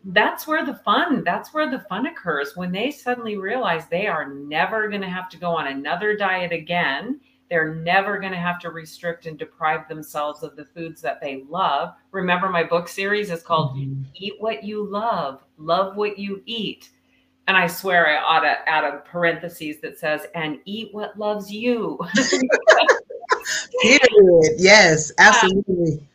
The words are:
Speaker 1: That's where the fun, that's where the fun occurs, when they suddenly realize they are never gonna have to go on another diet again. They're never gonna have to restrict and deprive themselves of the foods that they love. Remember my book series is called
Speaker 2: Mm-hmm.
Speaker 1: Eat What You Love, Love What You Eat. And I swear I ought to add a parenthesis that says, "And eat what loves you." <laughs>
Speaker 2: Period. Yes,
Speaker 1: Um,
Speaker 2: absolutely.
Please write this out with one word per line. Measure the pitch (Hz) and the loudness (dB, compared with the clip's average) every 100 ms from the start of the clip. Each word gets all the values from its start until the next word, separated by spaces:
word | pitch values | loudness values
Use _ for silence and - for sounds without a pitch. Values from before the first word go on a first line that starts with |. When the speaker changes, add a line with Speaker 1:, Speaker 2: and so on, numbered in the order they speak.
| 196 | 0
Speaker 1:
That's | 185 240 - - | 2 2 -2 -4
where | 311 285 | -2 -2
the | |
fun, | - - 226 349 240 | -6 -2 0 2 0
that's | 170 196 - | 0 -4 -6
where | 311 311 | -4 -4
the | 254 - | -4 -8
fun | 190 285 | -6 -6
occurs, | 330 175 147 143 180 | -6 -6 -4 -4 -6
when | 180 | -6
they | 185 254 | -4 -4
suddenly | - 247 247 226 208 | -6 -6 -6 -6 -6
realize | 190 254 208 165 156 | -4 -2 -2 -2 -4
they | 170 208 | -4 -2
are | 160 139 | -4 -6
never | 139 143 156 180 220 208 | -12 -6 -2 0 -2 -4
gonna | 202 190 | -6 -6
have | 185 180 | -8 -12
to | 165 | -8
go | 175 165 | -4 -4
on | 143 | -4
another | 135 147 175 208 208 | -6 -6 -4 -2 -2
diet | 196 185 175 | -2 -2 -4
again. | 165 160 175 151 135 208 294 _ _ _ | -6 -4 -2 -2 -4 -6 -10 _ _ _
They're | 170 156 | -2 -2
never | 160 165 190 196 196 | -4 0 0 0 -6
gonna | 196 180 | -6 -4
have | 175 175 | -4 -4
to | 170 | -10
restrict | 165 160 - 175 165 | -12 -16 -10 -8 -8
and | 165 147 | -12 -12
deprive | 156 _ 156 160 156 | -14 _ -2 -2 -6
themselves | 156 151 151 147 147 | -14 -10 -6 -6 -8
of | 156 151 | -14 -16
the | 147 | -20
foods | 170 165 160 | -14 -14 -8
that | 151 - | -8 -6
they | 147 135 135 | -8 -10 -10
love. | 170 175 143 170 - _ | -4 0 0 -4 -10 _
Remember | 190 180 180 190 | -4 0 0 0
my | 175 | -2
book | 160 170 175 | 0 -2 -2
series | - 196 208 202 | -6 -2 -2 -2
is | 165 | -8
called | - 160 156 131 | -2 0 0 -4
Speaker 2:
Mm-hmm. | 135 139 135 | -6 -8 -10
Speaker 1:
Eat | - 196 - | -12 -12 -6
What | 214 220 | -6 -6
You | 202 214 202 | -8 -8 -6
Love, | 202 233 196 143 131 _ _ | -4 -2 -2 -4 -10 _ _
Love | 156 175 190 202 | 0 0 0 -2
What | 208 202 | -6 -4
You | 202 196 | -8 -10
Eat. | 208 233 185 - - _ _ _ _ _ - | -10 -6 -6 -8 -20 _ _ _ _ _ 0
And | 190 | 2
I | 170 | 2
swear | - 190 175 160 | -2 0 2 4
I | 147 | 2
ought | - 160 | 2 2
to | 147 - - | 2 0 0
add | 156 | 0
a | 147 143 - | 0 -6 -10
parenthesis | 175 170 160 170 - 156 151 | -2 0 -2 -8 -10 -12 -10
that | 151 - | -14 -8
says, | 160 151 - | -4 -4 -6
"And | 170 156 139 190 | -6 -6 -8 -10
eat | 214 208 | -12 -10
what | 202 208 202 | -10 -10 -6
loves | 208 208 196 | -4 -4 -8
you." | 208 240 233 175 147 175 | -4 -2 -2 -4 -6 -2
<laughs> | 214 262 277 262 - - - - 453 - - - - - - - 494 | -2 0 0 2 4 6 6 6 2 0 -16 -4 -4 -2 -8 -6 0
Speaker 2:
Period. | - 294 240 214 185 170 156 160 | 4 6 8 10 10 8 6 4
Yes, | 190 214 180 156 - | 8 8 8 4 0
Speaker 1:
Um, | - 202 | 6 8
Speaker 2:
absolutely. | 233 208 190 202 180 165 139 - | 8 4 2 0 0 0 -2 -8